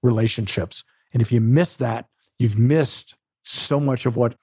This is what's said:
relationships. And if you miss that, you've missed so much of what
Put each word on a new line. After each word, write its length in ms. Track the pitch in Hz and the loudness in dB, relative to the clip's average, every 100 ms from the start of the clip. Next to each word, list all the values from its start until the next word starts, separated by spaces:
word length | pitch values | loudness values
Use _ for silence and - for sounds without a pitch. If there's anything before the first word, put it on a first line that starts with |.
relationships. 840 | 123 110 110 - 101 - 92 - - _ _ | 0 2 0 -2 -4 -4 -6 -8 -10 _ _
And 80 | 123 | -2
if 100 | 113 | 2
you 80 | 120 | 2
miss 360 | 113 139 175 - | 4 4 2 -2
that, 320 | 123 113 - _ _ - | -6 -6 -10 _ _ -4
you've 180 | 117 104 | 0 2
missed 580 | 120 160 139 - - _ _ _ | 2 2 0 -6 -16 _ _ _
so 360 | - - - 143 | -8 -6 -2 0
much 280 | 143 127 127 | 0 -2 -2
of 80 | 117 | 0
what 200 | 120 - | -2 -2